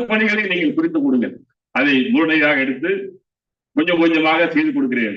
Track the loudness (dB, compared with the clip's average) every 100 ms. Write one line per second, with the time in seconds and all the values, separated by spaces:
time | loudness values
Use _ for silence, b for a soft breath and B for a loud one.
0 | 0 0 0 -2 -2 -2 -2 0 -2 0
1 | 0 0 -2 -6 _ _ _ -2 0 2
2 | 2 2 2 2 2 0 -2 -4 -4 -4
3 | -6 -14 _ _ _ _ _ -2 0 2
4 | 2 2 2 2 2 2 0 0 -2 -2
5 | -4